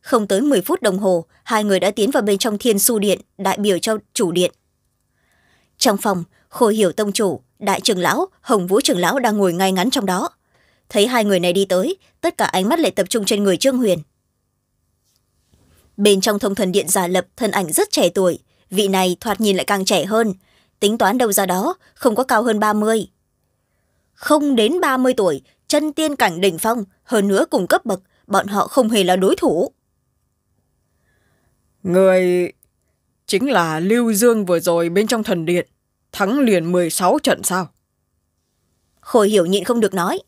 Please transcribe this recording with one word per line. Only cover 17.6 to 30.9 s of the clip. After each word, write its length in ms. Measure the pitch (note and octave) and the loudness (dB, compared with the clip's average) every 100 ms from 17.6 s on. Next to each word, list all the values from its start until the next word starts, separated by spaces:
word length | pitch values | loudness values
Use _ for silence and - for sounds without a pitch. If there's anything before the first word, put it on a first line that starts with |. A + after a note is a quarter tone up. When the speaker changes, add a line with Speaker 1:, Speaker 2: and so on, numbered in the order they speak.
| E3+ | -2
Speaker 1:
rất 180 | D#3+ G4+ | -2 0
trẻ 180 | - G#3 | 2 0
tuổi, 300 | G3+ F#3 D3+ _ _ _ | 2 0 -2 _ _ _
vị 180 | F#3+ G3+ | -2 0
này 300 | F#3+ F#3 F3 | 0 0 -2
thoạt 220 | A#3 G3+ | -4 -2
nhìn 140 | G#3+ | 0
lại 100 | F#3 | 0
càng 200 | C#3+ G3+ | 0 -2
trẻ 200 | F#3+ F#3+ | 0 -2
hơn, 280 | E3+ A3 A3+ F#3+ _ _ _ _ | 0 0 0 -4 _ _ _ _
tính 180 | G#3 A3+ | -2 2
toán 200 | G3 B3+ | 0 2
đâu 140 | A#3+ | 0
ra 140 | G3+ | 0
đó, 300 | F#3+ F3+ C4 - _ | -2 -2 -2 -6 _
không 220 | _ C4 | _ -2
có 80 | A3 | 0
cao 200 | C4 A3+ | 0 0
hơn 160 | A#3+ G#3+ | 2 0
ba 140 | G#3+ | 0
mươi. 340 | G#3+ G#3+ A3 F3 _ _ _ _ _ _ _ _ _ _ | 0 0 -2 -4 _ _ _ _ _ _ _ _ _ _
Không 420 | _ - D4+ C#4+ | _ 0 0 2
đến 260 | B3 G#3+ F4+ | 2 2 0
ba 160 | D#4+ B3+ | 0 0
mươi 160 | B3+ B3+ | 0 2
tuổi, 240 | F#3+ C#3 _ _ _ | 0 -2 _ _ _
chân 260 | D4 D4+ | -2 -2
tiên 220 | D4 D#4 | -2 -4
cảnh 260 | C#4+ A3 E3 | 0 -2 2
đỉnh 160 | F#3+ E3 | -2 0
phong, 260 | A3 A#3+ G3+ _ | -4 -4 -6 _
hơn 240 | - A3+ G3+ | -4 0 2
nữa 180 | G3 D#4+ | 0 0
cùng 180 | B3+ F3+ | -2 0
cấp 180 | F4+ | 0
bậc, 160 | A#3 F#3 _ _ _ | 0 -8 _ _ _
bọn 200 | F#3+ G3+ | -2 0
họ 200 | G3+ - | -4 0
không 220 | - A3 | 0 2
hề 140 | A3+ | 2
là 120 | F3+ | 2
đối 200 | F#3 F#3+ | 2 2
thủ. 360 | E4+ D#4+ D#3+ A3+ _ _ _ _ _ _ _ _ _ _ _ _ | 2 0 0 -2 _ _ _ _ _ _ _ _ _ _ _ _